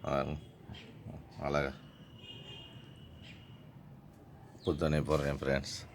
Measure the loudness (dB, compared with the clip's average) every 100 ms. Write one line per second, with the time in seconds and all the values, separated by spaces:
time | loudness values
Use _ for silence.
0 | 4 4 4 -2 -6 -16 -14 -12 -12 -12
1 | -10 -10 -10 -4 2 4 2 -2 -14 -18
2 | -18 -16 -14 -12 -12 -14 -14 -16 -16 -16
3 | -16 -16 -14 -16 -16 -16 -16 -16 -16 -16
4 | -16 -18 -18 -16 -16 -2 2 6 6 6
5 | 8 6 6 2 4 4 2 -6 -8